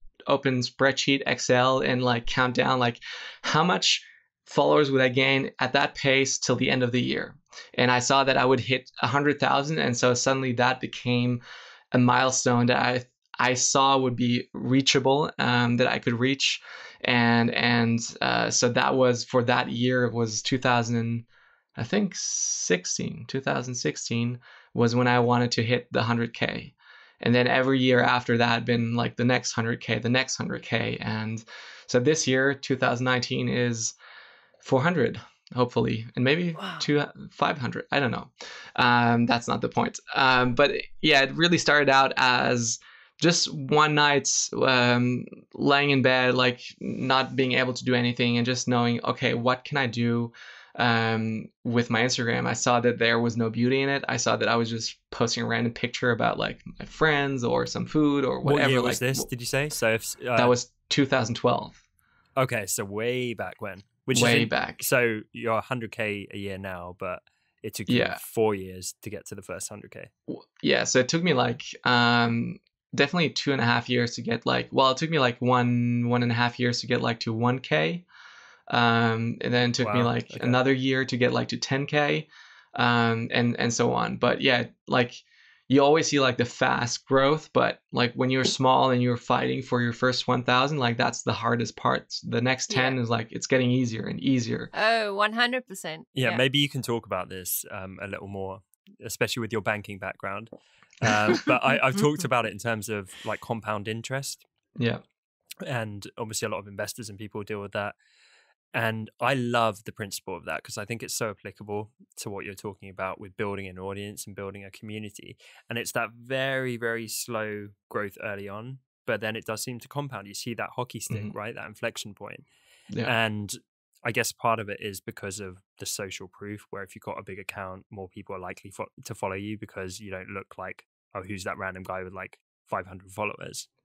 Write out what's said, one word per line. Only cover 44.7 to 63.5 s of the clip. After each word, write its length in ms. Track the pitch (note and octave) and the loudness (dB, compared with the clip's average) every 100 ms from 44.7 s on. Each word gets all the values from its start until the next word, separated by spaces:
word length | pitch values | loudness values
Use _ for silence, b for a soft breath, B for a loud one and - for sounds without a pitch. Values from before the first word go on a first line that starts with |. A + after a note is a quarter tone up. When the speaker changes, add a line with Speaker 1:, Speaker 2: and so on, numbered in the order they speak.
| B2+ B2 A#2+ B2 B2 - - _ | 4 4 4 2 0 -6 -16 _
Speaker 1:
laying 380 | - C#3 C#3+ C#3+ | -2 4 4 4
in 100 | C3+ | 4
bed, 340 | B2+ B2+ B2+ B2+ | 4 4 4 4
like, 260 | B2+ B2 - - | 2 0 -12 -12
not 540 | C3 - B2+ C3 B2+ B2+ | -8 -6 2 2 2 0
being 180 | B2+ | 2
able 200 | B2+ B2+ | 2 0
to 120 | B2 B2 | -2 0
do 100 | B2 | 2
anything 420 | A#2+ A#2+ A#2+ A#2+ | 2 2 2 2
and 80 | A#2 | 0
just 220 | B2 - | -2 0
knowing, 320 | B2 A#2+ A#2 - | 2 2 0 -2
"Okay, 300 | B2+ B2+ A#2+ | -2 -2 0
what 280 | A#2+ B2+ | 0 -2
can 140 | - D3 | -4 -2
I 100 | B2 | -2
do, 460 | A#2 A#2+ A#2+ A#2 B B B B - | 0 0 0 -2 B B B B 0
um, 720 | A#2+ A#2 A2+ A2 A2 A2 - _ | 2 2 2 0 -2 -4 -8 _
with 260 | B2 A#2+ A#2 | 0 0 2
my 120 | A#2 | 2
Instagram?" 440 | A#2+ B2 A#2 A#2+ B2 | 2 0 0 0 -2
I 60 | |
saw 260 | A#2 C3 A#2+ | 0 2 4
that 160 | A#2+ A2+ | 4 2
there 220 | A2+ A#2 | 2 4
was 180 | A#2 A2 | 2 0
no 120 | A2+ | -2
beauty 320 | A2+ B2 C3+ | 0 2 2
in 60 | C#3 | 0
it. 160 | C#3 - | -2 -2
I 80 | A#2+ | -2
saw 180 | A#2 A2+ | 0 2
that 140 | G#2+ | 2
I 60 | A#2 | 2
was 140 | A2+ | 0
just 280 | A#2 - - _ | -4 -8 -12 _
posting 320 | - A#2 - | -2 -2 0
a 20 | A2+ | -2
random 280 | A#2 A#2 | 0 -2
picture 360 | A#2 A#2+ - B2+ | -2 -6 -2 0
about, 280 | A2+ A#2 G#2 | 2 0 0
like, 200 | G#2+ - - - | -4 -6 -16 -14
my 60 | - | -14
friends 580 | - D#3 C#3+ C#3 C3+ | 0 2 2 0 -2
or 240 | A#2+ B2 A#2+ | 0 0 -2
some 180 | - A#2+ | -4 -2
food 400 | D#3 D3 C#3+ C3 | 2 4 4 0
or 160 | B2+ | 0
Speaker 3:
What 140 | C#3 C#3+ | 2 4
Speaker 1:
whatever, 160 | C#3 | 4
Speaker 3:
year 100 | C3 | 4
was 180 | B2 B2 | 2 0
Speaker 1:
like, 100 | B2+ | -2
Speaker 3:
this, 100 | C3+ | -2
Speaker 1:
w- 100 | - | -4
Speaker 3:
did 100 | A#2+ | -8
you 40 | A#2+ | -4
say? 240 | C3 D3+ | -2 -2
So 240 | - A2+ | 0 0
if, 80 | A2 | 0
s-, 160 | - - B2 | -4 -10 0
uh, 80 | A#2 | 2
Speaker 1:
That 140 | B2 | 4
was 220 | A#2+ - _ _ | 2 0 _ _
two 160 | - C3+ | 0 2
thousand 300 | C3 A2+ A#2 | 2 0 0
twelve. 460 | A#2+ B2 - - _ _ _ _ _ - | 0 0 -4 -16 _ _ _ _ _ -2
Speaker 3:
Okay, 300 | C3 A#2 G2 | 0 -2 -4
so 180 | - | -6
way 520 | G2 G2+ A#2 B2+ B2 G#2 | -4 -4 -2 -2 -4 -6
back 260 | F#2 | -10